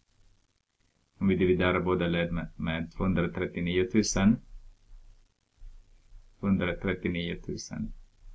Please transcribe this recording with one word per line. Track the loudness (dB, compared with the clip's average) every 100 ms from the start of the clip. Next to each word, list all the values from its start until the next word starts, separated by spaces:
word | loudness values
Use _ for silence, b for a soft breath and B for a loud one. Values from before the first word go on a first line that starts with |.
| _ _ _ _ _ _ _ _ _ _ _ -2
Om | 2
vi | 4
dividerar | 4 4 4 2
båda | 2 2 2
led | 0 0
med, | -2 -6 -6
med | -4 -4 -6
tvåhundratrettionio | -2 0 2 0 -2 -4 -2 0 0 2
tusen. | 2 2 4 6 4 -2 -18 -18 -20 _ -20 -20 -20 _ _ _ _ -18 -18 -20 -20 _ -20 -20 _
Tvåhundratrettionio | 0 2 0 -2 -2 -2 -2 -2 -4 -6
tusen. | -8 -10 -8 -8 -8 -10 -18 _ -20